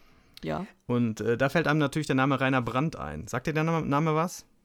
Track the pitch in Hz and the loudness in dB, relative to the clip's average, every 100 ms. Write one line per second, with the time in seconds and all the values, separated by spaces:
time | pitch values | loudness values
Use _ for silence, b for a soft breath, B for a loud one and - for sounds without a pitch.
0 | b b b b 156 156 196 - - 123 | b b b b -6 -6 -6 -10 -2 0
1 | 120 107 107 117 135 175 147 156 143 160 | 0 0 0 0 2 2 2 2 2 0
2 | 151 131 135 135 131 135 120 117 160 - | 0 2 2 2 2 0 0 0 -2 -4
3 | 71 76 110 123 165 156 160 165 147 139 | -8 -8 -6 -6 -2 0 2 0 2 2
4 | 160 156 170 - - _ | 2 2 0 -4 -18 _